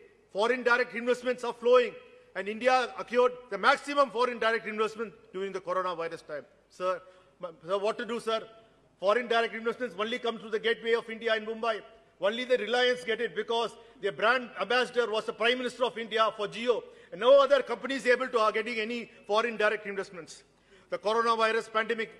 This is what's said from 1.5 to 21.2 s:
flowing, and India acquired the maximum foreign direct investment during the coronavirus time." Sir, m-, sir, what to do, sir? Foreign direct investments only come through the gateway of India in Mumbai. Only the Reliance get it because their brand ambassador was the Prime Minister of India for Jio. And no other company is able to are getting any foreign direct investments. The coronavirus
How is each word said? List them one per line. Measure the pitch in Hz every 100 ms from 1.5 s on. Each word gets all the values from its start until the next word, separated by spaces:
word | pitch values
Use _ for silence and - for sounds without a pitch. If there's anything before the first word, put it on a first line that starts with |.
flowing, | - 240 247 226 160 - - _ 185
and | 196
India | 220 247 254 226 180
acquired | 185 240 247 247 -
the | 196
maximum | 226 277 285 285 269
foreign | 208 247 233
direct | 226 226 214
investment | 214 214 214 214 - -
during | 185 196
the | 185
coronavirus | 175 180 185 170 165 165 -
time." | 147 120 _ _
Sir, | - 185 180 - - _ _
m-, | 175 160 160
sir, | 196
what | 202 214
to | 220
do, | 233
sir? | 220 220 220 - - _ _ _
Foreign | 190 233 233
direct | 233 226
investments | 220 226 - 247 175
only | 214 240
come | 233 226
through | 220
the | 214
gateway | 208 196 226
of | 226 220
India | 220 226 220
in | 214
Mumbai. | 220 226 208 - - _ _
Only | 190 233
the | 247 247
Reliance | 208 247 247 247
get | 220 220
it | 226 165
because | 220 233 220 - - -
their | 196
brand | 156 214 254 226 -
ambassador | 196 247 240 240 226
was | 214 214
the |
Prime | 196 233 254
Minister | 247 - 240
of | 220
India | 226 220 220 220
for | 202
Jio. | 185 240 196 - - -
And | 175
no | 240 277
other | 269 277
company | 240 226 247 269
is | 233
able | 240 262
to | 233
are | 214
getting | 208 220 226
any | 214 240 208 - -
foreign | 208 233 214
direct | 214 214 196
investments. | 196 185 175 151 - _ _ _ - _
The | 175
coronavirus | 208 233